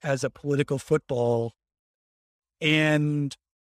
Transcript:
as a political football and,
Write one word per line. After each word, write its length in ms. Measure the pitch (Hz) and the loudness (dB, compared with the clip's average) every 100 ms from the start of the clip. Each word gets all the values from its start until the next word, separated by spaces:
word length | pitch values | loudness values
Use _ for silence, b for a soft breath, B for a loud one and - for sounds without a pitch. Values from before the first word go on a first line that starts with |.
as 220 | 156 135 | -4 -2
a 60 | 135 | -4
political 480 | - 143 139 147 135 | -6 -2 -2 -2 -4
football 720 | - 151 - 123 120 117 117 - _ _ _ _ _ _ _ _ _ _ | 0 -2 0 0 2 0 -2 -8 _ _ _ _ _ _ _ _ _ _
and, 760 | 156 156 156 151 147 147 139 - _ _ | 0 2 4 2 2 -2 -4 -8 _ _